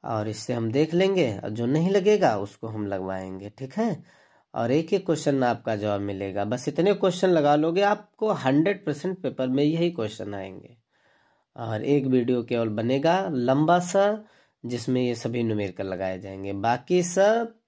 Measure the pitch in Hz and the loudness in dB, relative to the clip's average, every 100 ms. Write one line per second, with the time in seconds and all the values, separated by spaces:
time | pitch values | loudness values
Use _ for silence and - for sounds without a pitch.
0 | - 110 107 107 - 120 113 127 156 170 | -4 -4 -4 -6 -6 -4 0 0 2 2
1 | 190 196 135 101 - 110 117 151 175 196 | 2 2 0 0 -6 -4 0 2 2 2
2 | 185 214 165 107 101 - 113 110 104 98 | 4 4 4 2 -4 -8 -10 -6 -4 -4
3 | 95 95 92 92 101 - 131 202 226 160 | -4 -6 -8 -12 -14 -12 -10 -4 -2 -4
4 | - _ _ _ _ - 117 143 165 196 | -10 _ _ _ _ -4 0 0 2 -2
5 | 185 147 147 139 123 117 - 110 104 101 | 0 0 0 2 2 0 -2 -2 -2 -2
6 | 101 98 98 95 101 123 131 151 180 208 | -4 -6 -6 -4 -2 -2 -4 0 2 2
7 | 190 180 185 170 143 151 156 175 202 208 | 0 2 2 4 4 4 2 2 2 0
8 | - _ 214 170 131 139 165 196 - 147 | -4 _ -2 0 2 2 2 0 -4 -4
9 | 185 185 135 131 131 131 147 165 175 170 | -6 -4 -6 -4 -2 2 2 2 -2 -2
10 | 107 - 101 101 95 95 - 120 _ _ | -6 -6 -10 -8 -10 -14 -20 -20 _ _
11 | _ _ _ _ _ - 113 107 - 143 | _ _ _ _ _ -12 -6 -4 2 2
12 | 131 127 120 123 117 120 113 107 117 135 | 4 2 2 0 0 -2 0 -2 0 2
13 | 156 185 196 139 123 135 156 175 175 196 | 2 2 0 -2 2 4 4 4 2 2
14 | 202 214 214 _ _ _ 123 120 120 127 | 2 0 -8 _ _ _ -8 -6 -2 0
15 | 123 117 127 120 113 107 98 90 95 90 | 0 -2 -4 -2 0 0 -4 -6 -6 -4
16 | 95 92 98 95 98 98 104 123 - 180 | -4 -4 -10 -10 -8 -2 0 0 2 0
17 | 180 190 202 226 226 - | 2 2 4 4 -2 -10